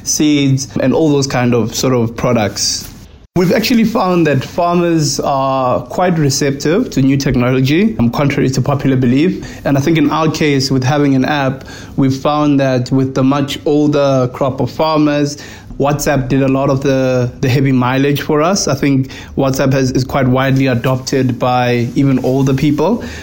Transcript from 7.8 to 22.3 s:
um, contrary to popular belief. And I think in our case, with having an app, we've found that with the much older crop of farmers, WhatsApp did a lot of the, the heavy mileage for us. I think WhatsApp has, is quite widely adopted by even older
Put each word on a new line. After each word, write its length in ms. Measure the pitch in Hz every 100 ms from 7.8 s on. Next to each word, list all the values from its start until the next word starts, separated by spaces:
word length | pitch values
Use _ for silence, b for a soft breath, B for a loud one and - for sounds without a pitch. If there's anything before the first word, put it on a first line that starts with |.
| 220 -
um, 140 | 117
contrary 360 | - 143 139 135
to 100 | 135
popular 340 | 123 139 135 131
belief. 680 | 123 135 180 - - - 165
And 120 | 139
I 40 |
think 160 | 143 160
in 120 | 143
our 220 | 156 160
case, 400 | 160 156 135 131
with 120 | 135
having 320 | 123 151 143 135
an 100 | 127
app, 420 | 147 135 135 - B B -
we've 180 | 135 131
found 460 | 156 151 147 139
that 300 | 135 127 123
with 240 | 135 131 131
the 80 |
much 360 | 131 143 135 - 160
older 640 | 147 147 143 139 135 123
crop 280 | - 139 -
of 100 | 127
farmers, 680 | - 160 151 151 147 143 - B B B -
WhatsApp 500 | 139 147 151 135 127
did 140 | 135
a 40 | 135
lot 220 | 135 139
of 140 | 135
the, 520 | 139 135 131 127 123 -
the 80 | 131
heavy 220 | 139 135
mileage 500 | 127 123 135 143 143
for 220 | - 151
us. 240 | 165 196 -
I 80 | 131
think 320 | 143 135 131 B B -
WhatsApp 380 | 135 131 135
has, 160 | 135 131
is 140 | 135
quite 240 | 127 143 127
widely 400 | 131 135 135 135
adopted 720 | 117 135 127 - 135 131 117
by 500 | 123 123 123 120 117 139
even 280 | 139 127
older 300 | 131